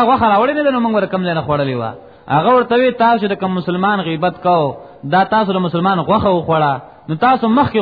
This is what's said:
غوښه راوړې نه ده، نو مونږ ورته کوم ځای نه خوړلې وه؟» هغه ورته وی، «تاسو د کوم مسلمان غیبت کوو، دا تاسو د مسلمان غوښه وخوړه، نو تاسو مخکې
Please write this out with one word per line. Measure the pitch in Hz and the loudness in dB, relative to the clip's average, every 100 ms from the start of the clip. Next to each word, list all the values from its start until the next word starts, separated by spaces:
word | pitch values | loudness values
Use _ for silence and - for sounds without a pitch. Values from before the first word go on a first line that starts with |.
| 240 | 4
غوښه | 254 226 | 2 2
راوړې | 202 247 302 | 2 2 0
نه | |
ده، | 294 | 0
نو | 254 | 0
مونږ | 233 | 0
ورته | 214 190 | 0 -2
کوم | 190 | -2
ځای | 180 | -2
نه | 165 151 | -4 -2
خوړلې | 147 139 123 | -2 0 -2
وه؟» | 113 - - - - | -6 -8 -18 -18 -2
هغه | 135 185 | 0 2
ورته | 254 240 240 | 2 2 2
وی، | 254 | 0
«تاسو | 247 233 233 202 | 2 2 2 -2
د | 196 | -4
کوم | 190 | -4
مسلمان | 185 170 180 190 208 | -4 -4 -2 0 -2
غیبت | 165 160 180 180 | -2 -2 -4 -2
کوو، | 180 175 147 - - - 139 | 0 2 0 -4 -16 -14 -2
دا | 170 | 0
تاسو | 190 220 208 | 2 0 0
د | 190 180 | -2 -2
مسلمان | 170 180 190 | -2 0 0
غوښه | 147 208 208 180 | 0 0 2 0
وخوړه، | 160 160 151 131 - - - | 0 0 0 -2 -8 -18 -8
نو | |
تاسو | 156 247 262 226 | -2 2 2 2
مخکې | 233 277 220 | 2 2 0